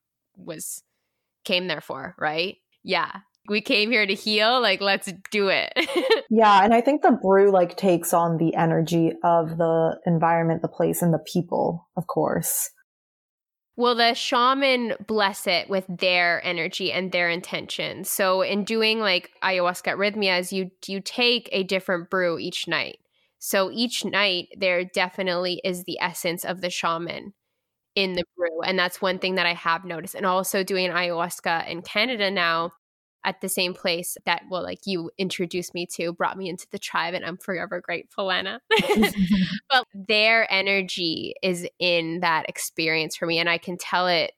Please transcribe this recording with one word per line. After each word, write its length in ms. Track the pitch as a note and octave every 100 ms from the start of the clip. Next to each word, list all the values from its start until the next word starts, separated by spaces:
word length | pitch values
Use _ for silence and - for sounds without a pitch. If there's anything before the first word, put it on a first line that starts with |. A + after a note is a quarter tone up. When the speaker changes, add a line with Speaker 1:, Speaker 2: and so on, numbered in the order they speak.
| _ _ _ G3
Speaker 1:
was, 440 | F3 D#3+ - - _ _ _ _ _ _
came 240 | - F3+ F3+
there 140 | D3+
for, 340 | - C3 D#3 -
right? 380 | D3+ D#3 F#3 - _ _
Yeah. 280 | F#3 F3 D3+ F#3+ - _ -
We 100 | G#3
came 320 | - A3 G#3+
here 140 | A#3+ G3+
to 80 | G3
heal, 460 | G#3+ G#3 A3 B3+
like, 180 | A3 G3
let's 320 | G3 G3 - E3+ -
do 180 | G#3 G3
it. 240 | D3+ - -
<laughs> 500 | E4 F4 C4 A4+ -
Speaker 2:
Yeah, 340 | A3 G#3+ G3
and 100 | G#3
I 80 | A#3
think 200 | A#3+ D4
the 80 | F#4
brew, 400 | A#3 F#3+ G3 G3+
like, 240 | F#3+ F3 -
takes 340 | G3 E3+ -
on 240 | E3+ E3+ E3
the 180 | E3 -
energy 560 | E3 D#3+ D#3+ E3+ E3 E3
of 340 | F3 E3+ E3 E3
the 420 | E3 E3 E3 - F3+
environment, 560 | E3 E3 E3+ E3 E3
the 40 | E3
place, 320 | - E3 E3+
and 100 | F3
the 60 | D#3+
people, 680 | - F3 F3 - - E3+ - -
of 120 | -
course. 640 | D#3+ D3+ E3+ - - - _ _ _ _ _ _ _ _ _ _ -
Speaker 1:
Well, 200 | A#3+ A#3
the 180 | A#3
shaman 800 | B3 - B3+ B3+ C4+ C4+ B3+ A3+ - G3+
bless 380 | A3 G3 G#3 G3+
it 200 | E3+ -
with 160 | F#3+ F#3
their 560 | F3 F#3 F3+ F3 E3 F3+
energy 460 | E3+ E3 - F#3
and 200 | E3 F#3
their 180 | F3 F3
intention. 720 | E3+ F#3 E3+ - - D#3 -
So 380 | G3 - F#3+ F#3+
in 220 | E3 G3
doing, 360 | G3 A3+ A3 A3
like, 320 | G#3 F3+ - -
ayahuasca 460 | F#3 F#3 F3 F3+ F#3
at 80 | C#3+
Rhythmia, 420 | G#3 G#3+ F#3+ F3+
is 140 | F3+
you, 160 | F#3+ F#3 - -
you 140 | G3
take 480 | - - A#3+ A#3+ -
a 120 | G3
different 460 | F#3 F#3+ F#3+ F3 F3
brew 280 | F#3+ F3 D#3+
each 280 | F3 - F3
night. 300 | D#3 D#2 - _ _ _ _
So 300 | - G3+ F#3+
each 340 | A3+ A#3+ - G3
night 420 | G3 G3+ F3+ - -
there 280 | F#3 F3 F3+
definitely 760 | G3 F3+ - F#3 F3 F3+ F3
is 200 | F#3+ F3+
the 160 | F3+ -
essence 460 | E3+ E3 F3+ F3 -
of 160 | F#3
the 80 | F3+
shaman 640 | - E3+ E3 E3+ - G3+ - _ _ _ _ _ G3+
in 180 | F#3+
the 100 | F3 E3+ -
brew. 240 | E3+ E3
And 140 | F3+ F#3
that's 220 | F3+ -
one 180 | F#3+ F3+
thing 160 | F#3 F#3
that 100 | E3+
I 60 |
have 320 | E3+ E3+ E3 F3+
noticed. 300 | E3 F#3 -
And 100 | F#3+
also 380 | F#3 F#3 G3+
doing 260 | F#3+ F#3 F3+
ayahuasca 760 | E3+ F3 E3+ F3 - F#3 E3 -
in 120 | E3+
Canada 500 | E3+ G#3 A#3+ A#3 G3
now 400 | F#3+ E3+ E3 E3+ - _ _ _ _ G3
at 140 | -
the 80 | F#3+
same 260 | - F3+
place 440 | F#3 F#3+ E3+ F3 - -
that, 160 | E3+ -
well, 100 | F3+
like, 180 | F3 F#3 G3
you 240 | F3+ E3 -
introduced 560 | F#3+ - F3 F3+ F3
me 120 | F3 F3
to, 260 | - E3+
brought 260 | F3 F3 F#3+
me 120 | F#3+
into 180 | E3 -
the 60 | G3+
tribe, 360 | - F3 E3+
and 100 | F3+
I'm 140 | - F#3
forever 420 | - F3 F3+ F3+
grateful, 500 | - E3+ - - F#3+
Anna. 300 | F3+ F#3 A#3 -
<laughs> 40 |
Speaker 2:
<laughs> 440 | G#4+ C5+ G4+ - G3+ F3+ G3 F#3 G3 -
Speaker 1:
But 160 | C4 A#3
their 580 | G3 F#3+ G#3+ A3 A3+ A3
energy 840 | F#3+ G3 G3 F#3 G3+ F3 - - -
is 240 | F#3 F3 F3 -
in 400 | F3+ E3+ E3 E3+
that 300 | F3 D#3+ -
experience 680 | - - - D#3+ D#3+ D#3 -
for 100 | E3+
me, 140 | E3
and 100 | E3+
I 80 | E3+
can 200 | - F3+
tell 300 | - F3+ F3+
it 260 | E3+ B2